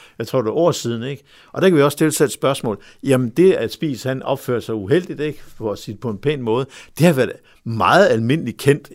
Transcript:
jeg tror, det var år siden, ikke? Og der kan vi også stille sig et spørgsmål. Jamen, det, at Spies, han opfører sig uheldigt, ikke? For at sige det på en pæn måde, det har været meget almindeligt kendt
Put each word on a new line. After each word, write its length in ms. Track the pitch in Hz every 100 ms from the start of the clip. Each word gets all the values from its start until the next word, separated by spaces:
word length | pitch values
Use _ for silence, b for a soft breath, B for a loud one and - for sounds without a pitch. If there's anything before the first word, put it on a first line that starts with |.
| B B
jeg 80 | 113
tror, 120 | 135
det 80 | 110
var 60 | 110
år 160 | 170
siden, 300 | - 120 117
ikke? 200 | 120 143 _ b b
Og 100 | -
der 60 | 180
kan 80 | 165
vi 60 |
også 140 | 143 -
stille 160 | 156
sig 120 | 147
et 80 | 143
spørgsmål. 460 | - 143 135 127 98 B B
Jamen, 260 | 135 131 123
det, 220 | 131 180
at 200 | 180 110
Spies, 300 | - 160 123
han 200 | 127 131
opfører 380 | - 135 - 120
sig 140 | 110
uheldigt, 460 | 110 95 156 180 131
ikke? 180 | 151 151 - -
For 160 | 113
at 60 | 98
sige 140 | -
det 80 | 107
på 100 | 123
en 80 | 101
pæn 240 | 143 151
måde, 240 | 117 113 135 B B -
det 80 | 165
har 60 |
været 200 | 139 117 - _ b
meget 420 | - 113 92 151 196
almindeligt 480 | 117 113 156 110 -
kendt 320 | 143 143 -